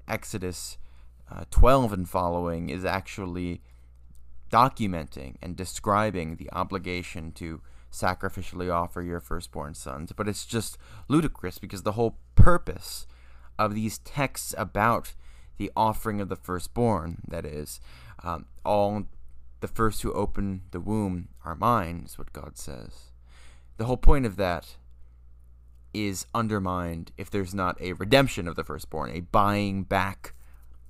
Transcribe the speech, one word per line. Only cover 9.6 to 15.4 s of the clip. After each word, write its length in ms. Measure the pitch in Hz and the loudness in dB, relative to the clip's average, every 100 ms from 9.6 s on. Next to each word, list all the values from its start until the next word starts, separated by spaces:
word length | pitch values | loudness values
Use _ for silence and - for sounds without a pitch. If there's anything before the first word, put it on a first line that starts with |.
| 73 | -10
sons. 380 | - 73 67 82 | -10 -10 -10 -10
But 160 | - 104 | -6 -4
it's 180 | 101 - | -6 -4
just 320 | 113 - - - - - | -4 -4 -10 -16 -16 0
ludicrous, 500 | 147 151 - 90 - | 2 2 -2 -8 -10
because 260 | - 98 | -12 -6
the 100 | 107 | -4
whole 240 | 104 117 - - - | 0 -2 -2 4 12
purpose 720 | - 175 - - - - - - - - - - | 12 12 4 -8 -10 -12 -12 -16 -20 -18 -12 -2
of 160 | 107 | 0
these 240 | 104 110 - | 0 -4 -6
texts 540 | - - 135 - - - | -8 -4 -4 -4 -8 -6
about 580 | 98 101 110 107 - - - - | -4 2 2 2 -2 -12 -16 -18